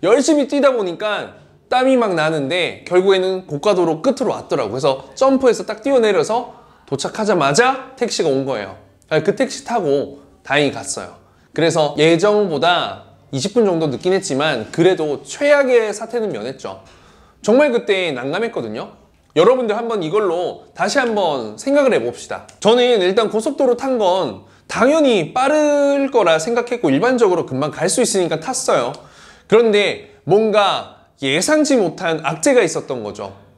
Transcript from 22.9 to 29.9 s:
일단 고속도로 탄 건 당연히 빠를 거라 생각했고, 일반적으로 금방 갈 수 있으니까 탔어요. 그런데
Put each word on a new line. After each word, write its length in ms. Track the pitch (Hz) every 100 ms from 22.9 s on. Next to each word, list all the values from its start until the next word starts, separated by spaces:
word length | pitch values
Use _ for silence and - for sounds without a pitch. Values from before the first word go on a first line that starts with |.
| 240
일단 280 | 180 190 214
고속도로 460 | 208 220 277 269 240
탄 200 | 269 254
건 460 | 196 185 156 95 - _ _
당연히 680 | - 233 320 285 220 160
빠를 800 | 247 269 302 302 294 285 285 277
거라 260 | 269 185 160
생각했고, 520 | 160 233 247 - 165
일반적으로 540 | 135 226 254 220 175 -
금방 240 | 131 147
갈 180 | - 160
수 120 | -
있으니까 380 | 240 202 170 156
탔어요. 540 | - 254 - 285 120 147 - - - - _
그런데 640 | 208 233 208 196